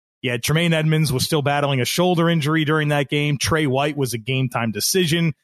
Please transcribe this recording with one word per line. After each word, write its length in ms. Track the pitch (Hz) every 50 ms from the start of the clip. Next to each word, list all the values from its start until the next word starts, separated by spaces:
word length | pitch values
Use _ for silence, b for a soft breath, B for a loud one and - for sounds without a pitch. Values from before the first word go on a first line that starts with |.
| _ _ _ _
Yeah, 160 | - 123 120
Tremaine 360 | 123 120 - 147 160 175 170 165
Edmonds 400 | 160 156 156 156 156 160 147 -
was 120 | 131 -
still 180 | - 165 156 139
battling 380 | 143 143 143 143 139 143 131
a 40 | 120
shoulder 440 | - - - 175 180 180 165 170 165
injury 360 | 170 165 143 143 156 160 156
during 240 | 147 156 156 151 147
that 200 | 147 143 143 -
game. 300 | - 147 147 147 147 147
Trey 300 | - - 170 156 156 143
White 280 | 127 135 143 151 151
was 160 | 147 139 123 117
a 60 | 117
game 300 | 107 131 135 131 131 131
time 240 | - 123 117 113 104
decision. 600 | 104 - - - 190 185 156 151 175 165 165 151 _